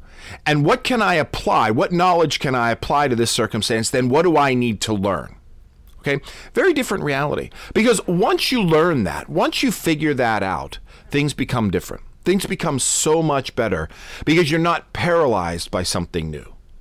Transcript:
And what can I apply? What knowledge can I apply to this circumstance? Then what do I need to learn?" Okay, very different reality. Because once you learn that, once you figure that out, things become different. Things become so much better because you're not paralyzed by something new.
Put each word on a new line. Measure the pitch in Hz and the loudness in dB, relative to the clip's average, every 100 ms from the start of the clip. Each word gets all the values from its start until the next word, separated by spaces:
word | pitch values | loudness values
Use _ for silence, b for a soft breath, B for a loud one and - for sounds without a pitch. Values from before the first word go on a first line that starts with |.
| B B B B 151 | B B B B -2
And | 151 | 2
what | 151 254 | 2 0
can | - 240 | 0 0
I | 196 | 2
apply? | 170 131 - 208 175 110 | 0 -2 -4 0 2 2
What | 117 170 | 2 0
knowledge | 175 185 170 160 - | 2 2 4 2 0
can | 147 | -2
I | 127 117 | 0 0
apply | 113 - 143 143 | -2 0 0 2
to | 113 | 0
this | 117 | 0
circumstance? | - 107 113 - 113 110 | 0 -2 -2 -2 -2 0
Then | 127 127 | 0 2
what | 143 | 2
do | 180 139 | 4 4
I | 139 | 4
need | 127 120 104 | 2 0 -2
to | - | -2
learn?" | 104 98 82 58 - - - - - - - | -2 0 -2 -6 -16 -20 -20 -20 -20 -20 -8
Okay, | 147 139 B B B | -4 -4 B B B
very | - 392 | 0 2
different | 294 240 208 | 2 0 -2
reality. | 147 139 147 - 65 B B | -2 -2 -2 -4 -6 B B
Because | 202 233 196 - | 2 4 2 0
once | 175 262 359 - | 0 2 0 0
you | 247 | 0
learn | 180 156 175 143 | 4 4 4 2
that, | 87 73 - | 0 -4 -4
once | 160 285 - | -2 0 0
you | 262 | -2
figure | - 165 156 156 | -2 -2 0 0
that | 131 117 107 | 2 2 0
out, | 95 78 71 - b b - | -2 -4 -8 -14 b b -4
things | 143 147 | 0 0
become | - 131 127 104 | -2 -4 0 0
different. | 87 - - - - | 0 -4 -12 -16 -6
Things | - 196 - | 0 0 -2
become | 190 170 135 | -4 -2 -2
so | - - 160 165 | -2 0 2 2
much | 156 139 - | 2 0 -2
better | - 113 82 78 B B B | -2 -2 -2 -4 B B B
because | 143 160 147 | 0 2 2
you're | 160 | 2
not | 170 165 - | 0 -2 -4
paralyzed | - 160 170 143 101 85 85 - | -4 2 2 4 2 0 -4 -4
by | 95 | -4
something | 90 95 85 85 80 | -2 -4 -4 -4 -6
new. | 73 - - - - | -8 -14 -20 -20 -20